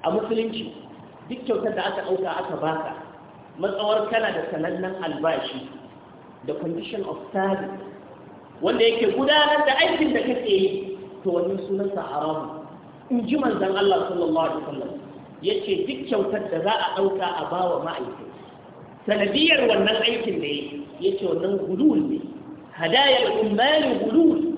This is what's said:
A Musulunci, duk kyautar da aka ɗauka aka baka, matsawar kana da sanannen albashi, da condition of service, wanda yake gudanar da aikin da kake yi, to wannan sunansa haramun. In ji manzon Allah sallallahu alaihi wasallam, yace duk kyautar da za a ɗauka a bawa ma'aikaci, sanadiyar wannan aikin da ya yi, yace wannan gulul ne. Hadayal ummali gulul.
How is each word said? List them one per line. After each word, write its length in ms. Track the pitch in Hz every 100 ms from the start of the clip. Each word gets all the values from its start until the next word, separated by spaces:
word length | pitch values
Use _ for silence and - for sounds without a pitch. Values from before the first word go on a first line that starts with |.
A 60 | 160
Musulunci, 600 | 196 220 226 226 - - - - - - - -
duk 120 | 254 -
kyautar 280 | 214 220
da 80 | 185
aka 180 | 190 196
ɗauka 260 | 175 185 180
aka 260 | 160 170 160
baka, 360 | 156 156 156 - - - - - - -
matsawar 520 | 190 196 208 220 214
kana 220 | 226 214
da 100 | 170 -
sanannen 420 | 160 165 185 185 190
albashi, 640 | 170 147 160 - - 131 - - - - - - - - 131
da 60 | 147
condition 440 | 170 165 - 214
of 120 | 190 151 -
service, 480 | 196 196 196 - - - - - - - - - -
wanda 240 | 175 240
yake 220 | 226 226 220 233
gudanar 480 | 269 302 294 294 294
da 60 | 277
aikin 320 | 330 330 302
da 80 | 240
kake 260 | 247 240 214
yi, 500 | 190 190 - - - - -
to 60 | 190
wannan 280 | 175 175 196 -
sunansa 360 | 196 196 175
haramun. 560 | - 147 156 156 - - - - - - -
In 160 | 240 226
ji 100 | 285
manzon 400 | 254 185 190 196
Allah 320 | 196 185 190
sallallahu 340 | 175 165 160 160
alaihi 180 | 160
wasallam, 280 | 151 135 143 - - - - -
yace 460 | - - - 196 -
duk 140 | - 269
kyautar 420 | 220 196 208 -
da 100 | 160
za 120 | 180
a 160 | 220 170 190
ɗauka 240 | 196 190
a 200 | 180 170 151
bawa 340 | 175 180 -
ma'aikaci, 440 | - - 127 - - - - - - - - - -
sanadiyar 540 | 208 202 269 330 302 233
wannan 340 | 202 196 214
aikin 360 | 226 226 226 -
da 60 | 147
ya 60 |
yi, 340 | 147 - - - -
yace 240 | 185 190
wannan 320 | 185 165 185 196
gulul 360 | - 185 311 - -
ne. 100 | - - - - - -
Hadayal 680 | - 165 247 277 254 220 214
ummali 480 | 214 202 262 311 277 190
gulul. 360 | 220 269 320 - -